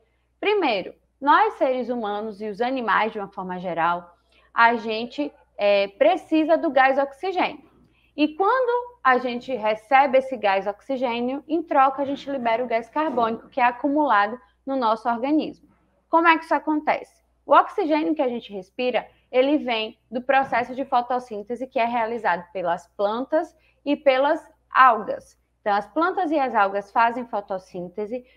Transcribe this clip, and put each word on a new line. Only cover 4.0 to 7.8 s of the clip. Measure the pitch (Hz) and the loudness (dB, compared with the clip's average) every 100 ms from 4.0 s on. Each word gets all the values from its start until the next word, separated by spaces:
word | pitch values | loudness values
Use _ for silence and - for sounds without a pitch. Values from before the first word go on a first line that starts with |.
| 175 _ _ _ _ | -6 _ _ _ _
a | - 233 233 | 4 4 4
gente, | 220 220 240 - 294 - _ - | -2 -6 -6 -6 -6 -8 _ -2
é, | 202 202 196 | 2 2 2
precisa | - 285 359 - 311 311 311 | 2 4 4 2 2 4 2
do | 311 | 2
gás | 262 262 269 | 4 4 2
oxigênio. | 277 - 381 349 220 - - _ | -2 -4 -6 -2 -4 -6 -20 _